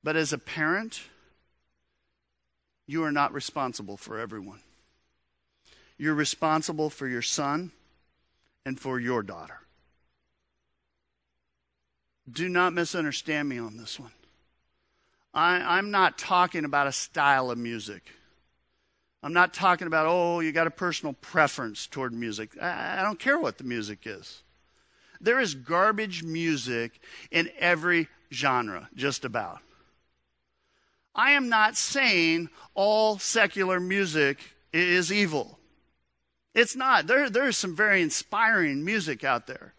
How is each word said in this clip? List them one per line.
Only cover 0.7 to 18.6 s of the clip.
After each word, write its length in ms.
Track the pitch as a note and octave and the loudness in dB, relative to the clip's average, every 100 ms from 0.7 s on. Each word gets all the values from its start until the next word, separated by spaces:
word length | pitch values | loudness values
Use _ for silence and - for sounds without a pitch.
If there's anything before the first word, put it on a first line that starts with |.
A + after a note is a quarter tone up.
| F#3 A3 - - _ _ _ _ _ _ _ _ _ _ _ _ _ _ _ _ _ - | -2 -4 -14 -18 _ _ _ _ _ _ _ _ _ _ _ _ _ _ _ _ _ -8
you 160 | D#3 | -4
are 80 | D#3+ | 0
not 220 | D3 C#3+ | 2 0
responsible 640 | C#3 - - C3 A#2+ G2 G2+ | -2 -8 -6 -6 -6 -12 -14
for 200 | - A2 | -12 -10
everyone. 440 | A2+ A2 G2 G#2+ _ _ _ _ _ _ _ _ _ _ _ _ _ _ | -10 -10 -14 -18 _ _ _ _ _ _ _ _ _ _ _ _ _ _
You're 180 | D3 D3+ | -2 0
responsible 720 | D3 - D#3+ D#3 D#3 D#3 D#3 | -2 0 2 2 0 -2 -4
for 180 | - C3+ | -4 -6
your 140 | A#2+ | -4
son 500 | - - C#3+ D3+ F3+ _ _ _ _ _ _ _ _ _ C3+ | -4 -2 -2 -2 -6 _ _ _ _ _ _ _ _ _ -12
and 140 | C3 | -8
for 200 | C3+ B2+ | -6 -4
your 220 | A#2+ B2 | -2 -2
daughter. 380 | G2 E2+ D#2 - _ _ _ _ _ _ _ _ _ _ _ _ _ _ _ _ _ _ _ _ _ _ _ _ _ _ - | -4 -12 -16 -20 _ _ _ _ _ _ _ _ _ _ _ _ _ _ _ _ _ _ _ _ _ _ _ _ _ _ -14
Do 200 | B2 F3+ | -6 -2
not 240 | F3+ F3+ | 2 2
misunderstand 760 | F3 E3+ F#3 D3+ - - D3+ C#3+ | 2 -2 -2 -4 -4 -4 -4 -2
me 120 | B2 | -6
on 180 | A#2 A2 | -8 -12
this 220 | A2+ - | -14 -14
one. 120 | A#2+ _ _ _ _ _ _ _ _ _ _ _ _ - | -16 _ _ _ _ _ _ _ _ _ _ _ _ 2
I, 420 | E3 F3+ - F3 | 2 2 2 0
I'm 140 | G3+ | 2
not 260 | G3+ F3+ - | 2 2 2
talking 480 | - F3+ F3+ F3 D3+ | 0 2 2 0 -2
about 220 | C#3+ C#3 | 0 0
a 40 | |
style 600 | C3 - E3 C#3+ C3+ B2+ | -2 -6 0 4 4 2
of 80 | A#2+ | -4
music. 520 | A#2 A#2 G#2 G2 - - _ _ _ _ | -6 -8 -10 -14 -16 -20 _ _ _ _